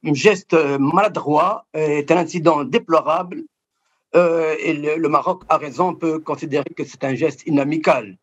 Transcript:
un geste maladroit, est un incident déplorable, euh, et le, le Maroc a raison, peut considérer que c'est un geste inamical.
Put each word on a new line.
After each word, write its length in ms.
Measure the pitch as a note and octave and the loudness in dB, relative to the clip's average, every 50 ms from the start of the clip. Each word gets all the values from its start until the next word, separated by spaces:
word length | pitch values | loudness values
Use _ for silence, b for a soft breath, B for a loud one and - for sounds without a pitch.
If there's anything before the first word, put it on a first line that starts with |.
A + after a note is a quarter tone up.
| - | 0
un 100 | D3+ D3 | 0 -2
geste 400 | C3 C#3 G#3+ G#3 F#3 - _ - E3 D#3 C#3 C#3+ C#3 | 4 4 4 4 4 -2 _ 0 2 2 2 0 2
maladroit, 880 | C#3 C3+ - F#3 G3+ G#3+ D#3+ D#3+ - C#3 D3+ D3+ E3 F#3 G#3+ - - _ _ | 0 2 2 2 0 0 -2 -4 -4 0 0 2 2 0 -2 -4 -8 _ _
est 360 | D#3 D#3 D3+ D3 D3+ D3 D3 | -4 -2 0 0 -2 2 2
un 60 | E3 | 2
incident 480 | F3+ F3 E3 - F3+ D#3 E3+ D#3+ D3 C#3+ | 2 2 -2 -4 2 2 4 4 4 0
déplorable, 800 | B2 C#3+ - - - E3 D#3 D3 C#3+ D#3 F3 F3+ F3+ F#3 - D#4+ - _ _ _ _ _ _ _ _ _ _ _ _ - | 0 -2 -2 0 2 0 0 2 2 -2 -2 -2 -6 -10 -14 -14 -16 _ _ _ _ _ _ _ _ _ _ _ _ 2
euh, 400 | E3+ F3 E3+ E3 E3 D#3+ D#3 D#3 D#3 | 4 4 4 2 0 0 -2 -2 -2
et 140 | - E3 D#3+ | -2 -4 -2
le, 240 | C#3+ D3 D3 D3+ | -2 -2 -2 -2
le 120 | D#3+ E3 D3+ | 0 0 0
Maroc 320 | D3+ D3 B2+ F3 F#3 F3+ - - | 0 0 0 0 -4 -4 -2 -2
a 80 | D#3+ D#3 | -2 -2
raison, 360 | D3 D3 B2 B2+ F3+ F3+ F3 | -2 -6 -4 -2 -2 -2 -2
peut 260 | - - E3 D#3 D#3+ | -2 -4 -4 -4 -4
considérer 500 | D#3 - D3+ C#3 - D#3 C3 D3 C3+ - - | -4 -8 -8 -8 -6 -4 -4 -4 -4 -4 -8
que 100 | - D3 | -10 -10
c'est 200 | - - - - | -10 -10 -8 -6
un 100 | C3+ C3+ | -4 -2
geste 320 | B2 D3+ D#3+ D3 - - | 0 -2 -2 -2 -4 -6
inamical. 720 | - D3+ C#3 C#3 C#3 D#3 D#3+ D#3 F#3+ D#3 C3 A2 G2+ F#2 _ | -2 0 0 0 0 -2 0 2 2 2 2 0 -8 -18 _